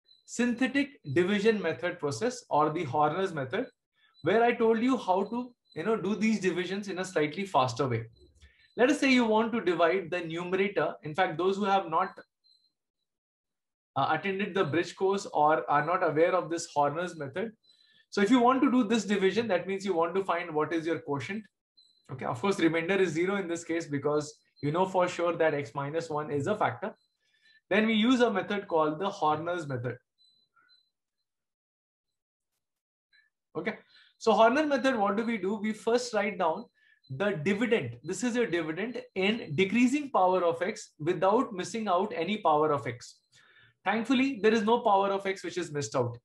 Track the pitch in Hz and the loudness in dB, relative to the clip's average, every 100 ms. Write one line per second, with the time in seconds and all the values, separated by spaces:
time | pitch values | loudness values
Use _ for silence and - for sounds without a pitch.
0 | _ _ - - 247 240 254 277 277 - | _ _ -12 -2 -2 0 0 0 -2 -6
1 | 147 143 180 202 220 208 165 147 175 175 | -4 0 2 2 2 2 0 -2 -4 -4
2 | 143 - 240 - - 147 156 160 147 151 | -4 -2 -4 -6 -2 0 2 0 -2 0
3 | 147 170 190 156 123 202 269 _ _ _ | 0 0 -4 -4 -6 -4 -6 _ _ _
4 | _ _ 151 220 240 233 226 226 247 240 | _ _ 0 2 4 4 2 2 2 0
5 | - 185 196 240 247 _ _ 151 190 220 | 0 0 0 -4 -8 _ _ -8 -2 -2
6 | 185 202 220 202 185 165 175 196 196 180 | -2 0 0 2 0 -2 -4 -6 -6 -6
7 | 185 160 151 185 196 139 127 117 135 113 | -4 0 -2 -2 0 2 2 0 -2 -2
8 | - - - _ - _ _ - 254 294 | -6 -18 -20 _ -20 _ _ 0 2 4
9 | 269 254 220 214 233 226 175 165 165 190 | 4 4 4 2 2 0 0 2 4 2
10 | 160 175 165 165 175 185 202 170 160 - | -2 -6 -4 -6 -2 0 0 0 -2 -4
11 | 151 151 180 156 185 196 196 196 170 165 | -8 -2 0 0 0 0 0 0 0 -2
12 | 190 - - _ _ _ _ _ _ _ | -2 -6 -20 _ _ _ _ _ _ _
13 | _ _ _ _ _ _ _ _ _ 135 | _ _ _ _ _ _ _ _ _ -4
14 | 139 156 196 190 196 190 156 156 175 - | 0 0 -2 -4 -2 -2 0 0 -2 -2
15 | 190 196 - - 151 160 - 143 151 175 | 0 0 -2 2 4 2 2 0 2 0
16 | 170 147 180 180 160 170 - 147 143 156 | 0 2 2 2 -2 -6 -4 0 0 0
17 | 180 165 139 180 220 - _ _ _ _ | -6 -8 -10 -6 -8 -10 _ _ _ _
18 | _ 202 196 254 240 269 269 254 202 233 | _ 0 4 6 6 4 4 2 2 0
19 | 190 202 190 196 226 175 180 190 196 165 | 0 2 2 2 0 -2 -2 -6 -2 0
20 | 170 190 190 170 175 151 151 165 160 160 | 0 0 -2 -2 -2 -2 0 -2 -2 -4
21 | - 139 120 220 - _ _ _ _ _ | -4 -6 -6 -8 -10 _ _ _ _ _
22 | - 135 143 123 196 180 165 165 165 196 | -16 -10 -6 -2 -2 2 2 2 0 2
23 | 180 156 180 202 170 170 - 165 151 143 | 2 2 0 -2 -4 -6 -4 -6 -4 -4
24 | 147 151 147 - _ - 143 165 185 185 | 0 -2 -2 -12 _ -6 -2 0 0 2
25 | 175 175 170 160 160 143 143 139 139 160 | 0 0 -2 2 2 0 -4 -6 -6 -6
26 | 160 151 151 147 156 208 135 117 214 - | -4 -6 -4 -4 -2 0 0 -2 -10 -10
27 | _ _ _ _ _ _ - 196 220 220 | _ _ _ _ _ _ -2 0 2 2
28 | 233 254 240 190 175 202 190 165 151 160 | 2 4 4 2 -2 -4 -2 0 0 0
29 | 196 - 151 151 170 175 147 123 123 113 | -4 -2 0 0 -2 -6 -6 -6 -6 -8
30 | _ _ _ _ _ _ _ _ _ _ | _ _ _ _ _ _ _ _ _ _
31 | _ _ _ _ _ _ _ _ _ _ | _ _ _ _ _ _ _ _ _ _
32 | _ _ _ _ _ _ _ _ _ _ | _ _ _ _ _ _ _ _ _ _
33 | _ _ _ _ _ 151 196 208 _ _ | _ _ _ _ _ -8 -8 -8 _ _
34 | _ _ 226 202 226 277 302 269 262 233 | _ _ 2 6 6 6 2 2 0 2
35 | 202 202 226 226 185 214 214 214 226 240 | 0 0 -2 -2 -2 -4 -4 -4 0 0
36 | 240 208 208 185 165 180 247 _ _ _ | 0 -2 -2 -2 -2 -2 -8 _ _ _
37 | - 131 202 156 151 202 233 220 123 - | -12 -4 -2 0 0 0 2 0 -2 -10
38 | 156 185 247 240 208 170 160 165 226 - | -10 -4 -2 -2 -2 -2 -4 -6 -6 -8
39 | - 196 196 233 - 147 190 226 247 294 | -10 -2 0 0 -2 0 2 4 4 2
40 | 285 214 185 185 170 170 180 - - - | 0 2 4 4 2 0 -2 -6 -12 -8
41 | 156 160 190 226 254 180 175 226 208 180 | -2 2 4 2 0 -6 -8 -6 0 0
42 | 208 - 165 208 160 151 151 143 127 117 | 0 -4 -4 0 2 4 4 0 -4 -10
43 | - - _ _ _ _ _ _ 185 220 | -14 -20 _ _ _ _ _ _ -2 -2
44 | 220 254 269 226 214 226 208 240 233 196 | 2 2 2 2 2 2 2 2 4 4
45 | 196 196 196 190 175 175 151 147 123 139 | 2 0 -4 -6 -6 -8 -6 -6 -4 -2
46 | 117 - | -2 -4